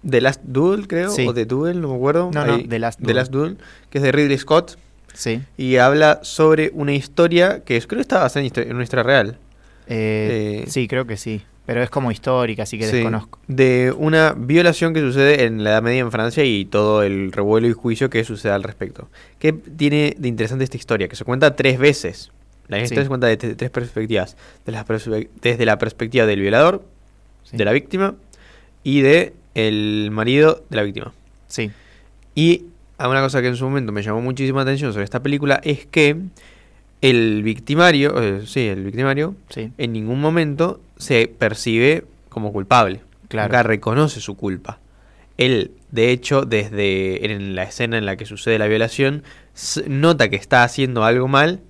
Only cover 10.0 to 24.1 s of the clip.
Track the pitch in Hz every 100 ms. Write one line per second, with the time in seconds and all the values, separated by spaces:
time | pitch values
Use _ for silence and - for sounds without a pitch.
10 | 110 107 107 113 107 104 - 135 120 131
11 | 123 104 117 107 - _ - 120 123 143
12 | 123 110 - 127 120 110 104 107 110 120
13 | 113 110 - - - 131 131 127 127 131
14 | 156 160 160 - 123 165 170 165 165 160
15 | 139 131 139 147 117 110 104 107 117 127
16 | 120 113 113 156 139 104 95 104 107 107
17 | 101 98 95 95 101 110 120 113 120 110
18 | 131 117 113 104 110 101 98 - 98 -
19 | - - - _ 160 156 - 160 143 147
20 | 147 143 127 113 107 131 131 127 - 110
21 | 92 - 113 127 147 135 135 127 139 135
22 | 87 - - _ _ _ - 101 120 123
23 | 135 131 123 110 120 - 127 - 120 -
24 | 110